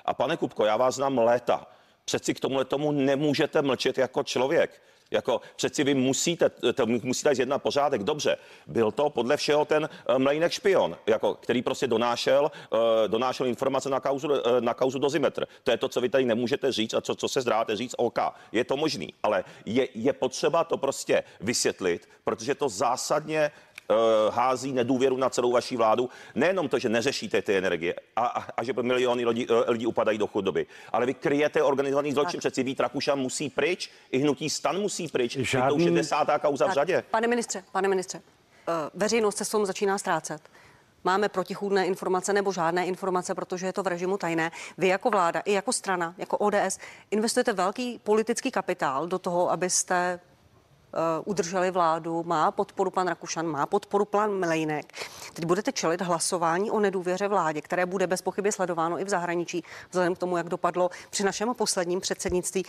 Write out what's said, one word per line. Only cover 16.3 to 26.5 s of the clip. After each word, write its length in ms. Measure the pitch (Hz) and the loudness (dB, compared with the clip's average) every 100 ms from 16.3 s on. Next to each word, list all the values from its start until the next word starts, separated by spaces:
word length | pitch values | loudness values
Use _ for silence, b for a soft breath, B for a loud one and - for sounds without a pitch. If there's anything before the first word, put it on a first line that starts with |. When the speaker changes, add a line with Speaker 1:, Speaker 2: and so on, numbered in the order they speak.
| 110 120 135 139 | 0 0 0 0
Speaker 1:
říct 220 | 107 110 | -2 -2
a 80 | 113 | -2
co, 140 | - 113 | -4 -4
co 120 | 107 | -2
se 140 | 143 | -2
zdráte 340 | 120 110 113 107 | 0 0 0 -4
říct, 200 | 123 - | -4 -2
OK, 220 | 117 - 85 B B | -2 0 -4 B B
je 120 | 104 | -2
to 140 | 123 139 | 0 -2
možný. 360 | 151 104 67 - | -2 -4 -10 -4
Ale 200 | 107 101 - B - | 0 0 -2 B -2
je, 220 | 117 127 | 0 0
je 200 | 110 123 | 0 -2
potřeba 500 | 131 131 - 160 165 | 0 -4 -2 0 0
to 140 | 160 120 | 0 -2
prostě 460 | 139 - - 110 - B | -2 -4 0 0 0 B
vysvětlit, 680 | 95 123 123 - 92 87 - b | -4 0 -2 0 -2 -2 -6 b
protože 320 | - 107 113 135 | -6 -4 -4 -2
to 140 | 143 | -4
zásadně, 840 | 92 127 123 - 151 151 156 147 B B B - | 0 -2 0 -2 -2 -2 -2 -2 B B B 0
eh, 400 | 107 113 110 107 | 4 6 4 4
hází 400 | 117 127 131 135 | 2 0 0 -2
nedůvěru 460 | 127 123 131 135 127 | -2 0 2 2 2
na 120 | 131 | 0
celou 220 | - 123 | 2 2
vaší 260 | 120 - 127 | 2 0 0
vládu. 320 | 110 110 127 B B - | 4 4 0 B B 0
Nejenom 340 | 160 | 0